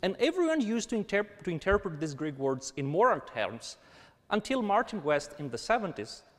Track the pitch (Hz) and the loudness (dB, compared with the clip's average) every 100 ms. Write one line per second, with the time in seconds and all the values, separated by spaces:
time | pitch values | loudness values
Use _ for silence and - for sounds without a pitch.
0 | 190 - 277 359 330 320 214 226 - 226 | -2 2 2 2 2 2 2 0 0 -2
1 | 202 202 208 - - 165 190 202 196 151 | 0 0 -2 -6 -6 -2 2 2 2 -4
2 | 156 139 151 135 135 131 - - 139 160 | -6 -4 -6 0 0 0 -4 -6 0 4
3 | 247 175 - 117 95 113 - - - - | 4 4 -2 -2 -2 -4 -12 -16 -20 -20
4 | - _ - 208 - 262 208 202 240 214 | -20 _ -4 -2 0 0 4 2 2 -2
5 | 147 147 - - 143 117 - 233 196 139 | 0 0 0 -8 -8 -4 0 0 0 -6
6 | 107 - - | -8 -12 -20